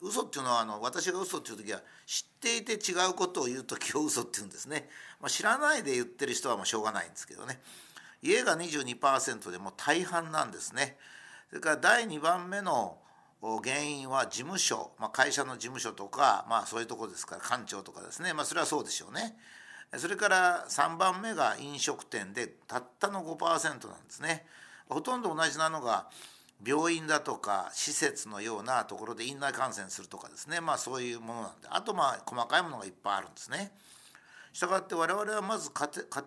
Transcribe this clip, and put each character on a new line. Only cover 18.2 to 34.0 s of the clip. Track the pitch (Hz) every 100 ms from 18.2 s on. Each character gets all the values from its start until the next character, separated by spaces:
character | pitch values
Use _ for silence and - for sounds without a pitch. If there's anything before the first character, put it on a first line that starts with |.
ね。 | 180
ま | 156
あ、 |
そ | 139
れ | 165
は | 151
そ | 147
う |
で | -
し | -
ょ | 90
う |
ね。 | 139 226 - - - - - - -
そ | 170
れ | 196
か | 208
ら | 185 180 175 -
三 | - 160 165
番 | 190 185
目 | 220
が | 180 123 -
飲 | 143 143
食 | 147 131
店 | - 117 95
で、 | 110 113 - -
た | 123
っ | - _
た | 202
の | 202
五 | 160 165
パ | 165
ー | 160
セ | 156
ン | 127
ト | 107
な |
ん | 87
で | -
す | -
ね。 | 151 160 - - - - -
ほ | 139
と | 156 254
ん |
ど | 208
同 | 156 160
じ | 143
な | 160
の | 160
が、 | 123 98 - - - - - -
病 | 104 147 170
院 | 165 156
だ | 151
と | 143 -
か、 | 104 98 90
施 | - 147
設 | 147 147 139 107
の | 101
よ | 110 107
う |
な | 113 127
と | 104 98
こ | 110
ろ |
で | 110
院 | 123 139
内 | 139
感 | 123 127
染 | 107 95
す | -
る | 92
と | 95
か | -
で | 101
す | -
ね。 | 170
ま | 165
あ、 | 135
そ | - 127
う |
い | 123
う | 117
も | 113
の | 117
な | 101
ん | -
で。 | -
あ | -
と、 | 220
ま | 190 139
あ、 | 113 -
細 | 123 117
か | 160
い |
も | 175
の | 123
が | 98
い |
っ |
ぱ | - 104
い | 98
あ |
る | 95
ん |
で | -
す | -
ね。 | 143 196 - - -